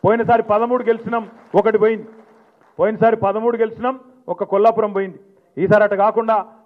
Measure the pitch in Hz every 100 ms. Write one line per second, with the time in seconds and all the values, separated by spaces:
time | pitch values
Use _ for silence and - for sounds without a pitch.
0 | 180 226 226 233 220 208 240 247 233 220
1 | 226 233 208 - - 185 208 214 214 220
2 | 220 - - _ _ _ _ - 185 220
3 | 220 226 196 202 226 233 226 226 240 262
4 | - _ - 175 196 196 220 214 208 196
5 | 196 160 _ _ _ - 185 208 208 196
6 | 202 214 226 214 185 -